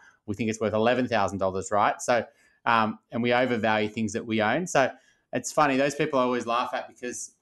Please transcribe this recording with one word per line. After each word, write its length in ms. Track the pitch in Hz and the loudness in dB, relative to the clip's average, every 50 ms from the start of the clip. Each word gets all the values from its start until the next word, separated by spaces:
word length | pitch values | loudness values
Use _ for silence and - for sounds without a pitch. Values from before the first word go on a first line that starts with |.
| - - _ _ _ | -18 -20 _ _ _
we 100 | - 101 | -10 -6
think 120 | - 120 110 | -4 -2 -4
it's 120 | 107 - | -2 -2
worth 120 | 113 104 101 | -2 0 0
eleven 360 | 107 110 117 127 123 127 110 | 2 2 2 2 2 0 0
thousand 300 | 117 107 98 95 98 95 | 0 0 0 0 -2 -2
dollars, 340 | 95 95 92 95 90 - 104 | -2 -2 -2 -2 -4 -2 0
right? 280 | 101 107 135 - - | 2 2 2 0 -2
So, 240 | - - 123 117 - - _ _ _ _ _ _ _ | -2 0 0 0 0 -4 _ _ _ _ _ _ _
um, 360 | 113 117 113 110 107 113 - _ _ | 2 2 4 2 0 -2 -8 _ _
and 100 | - 120 | -6 -2
we 120 | 117 120 120 | 0 2 2
overvalue 560 | 123 131 123 120 113 104 110 107 107 107 104 | 2 2 2 0 0 2 2 2 2 0 -2
things 240 | - 117 110 104 98 | -2 -4 -4 -4 -4
that 120 | 113 - | -6 -4
we 160 | 120 110 110 | -2 0 0
own. 280 | 107 107 123 160 180 170 | 2 2 0 0 -4 0
So 200 | - 147 131 120 - - _ _ _ _ _ _ - | 2 2 2 2 0 -8 _ _ _ _ _ _ -6
it's 180 | 127 - - | -6 -6 -2
funny, 260 | - - 151 143 135 | 0 2 2 4 4
those 200 | 131 139 147 143 | 2 2 0 0
people 240 | - 156 151 143 131 | -2 -2 0 2 0
I 20 | 127 | 2
always 240 | 123 123 123 110 | 2 0 -2 -2
laugh 240 | 117 117 123 123 123 127 | -2 -2 -2 -2 -2 -6
at 120 | 120 - | -8 -8
because, 460 | - - - 127 123 120 - - - _ _ | -10 -16 -12 -12 -10 -10 -10 -14 -14 _ _